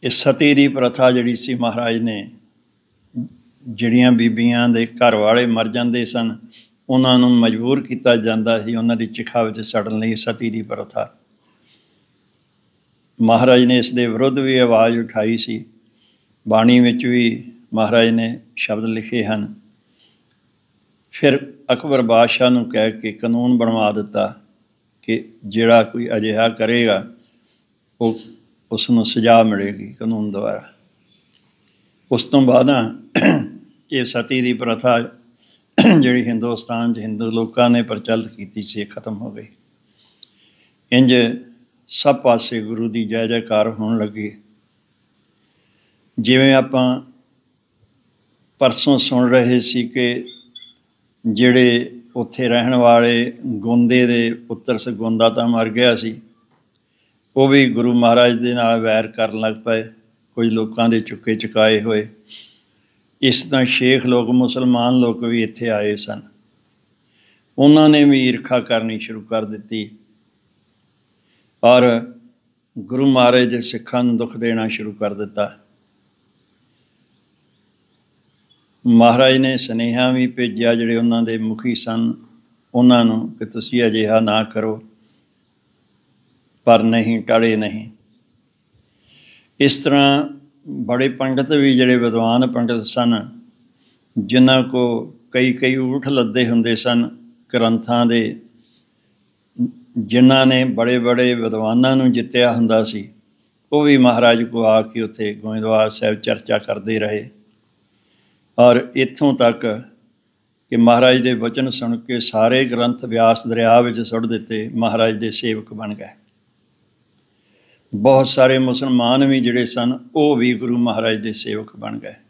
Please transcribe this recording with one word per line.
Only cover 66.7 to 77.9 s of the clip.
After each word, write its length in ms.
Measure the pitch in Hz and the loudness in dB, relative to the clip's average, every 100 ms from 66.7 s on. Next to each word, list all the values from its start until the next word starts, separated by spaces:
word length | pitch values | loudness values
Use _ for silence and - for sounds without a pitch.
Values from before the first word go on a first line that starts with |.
| _ _ _ _ _ _ _ _ - | _ _ _ _ _ _ _ _ 2
ਉਹਨਾਂ 320 | 139 151 156 | 6 6 6
ਨੇ 140 | 151 | 6
ਵੀ 260 | 143 135 127 | 4 4 2
ਈਰਖਾ 300 | 127 - 127 | -2 -2 -4
ਕਰਨੀ 400 | 110 117 113 110 | -2 -4 -4 -8
ਸ਼ੁਰੂ 220 | - 110 | -10 -14
ਕਰ 240 | 98 113 107 | -8 -6 -6
ਦਿੱਤੀ 460 | 107 104 113 107 - _ _ _ _ _ _ _ _ _ _ _ _ _ _ _ _ | -10 -10 -10 -10 -14 _ _ _ _ _ _ _ _ _ _ _ _ _ _ _ _
ਔਰ 500 | 117 123 123 117 117 - _ _ _ _ _ - | 4 6 4 0 -4 -18 _ _ _ _ _ -18
ਗੁਰੂ 300 | 95 127 139 | -10 -2 0
ਮਹਾਰਾਜ 340 | 131 123 127 | 4 4 4
ਦੇ 180 | 120 120 | 2 0
ਸਿੱਖਾਂ 420 | 113 117 - 127 | -4 -6 -6 -2
ਨੂੰ 140 | 123 117 | -2 -2
ਦੁੱਖ 200 | 117 117 | -4 -6
ਦੇਣਾ 300 | 117 113 110 | -4 -2 -4
ਸ਼ੁਰੂ 240 | 110 107 | -6 -10
ਕਰ 220 | 101 104 | -6 -6
ਦਿੱਤਾ। 440 | 101 101 101 98 - _ _ _ _ _ _ _ _ _ _ _ _ _ _ _ _ _ _ _ _ _ _ _ | -6 -10 -6 -8 -8 _ _ _ _ _ _ _ _ _ _ _ _ _ _ _ _ _ _ _ _ _ _ _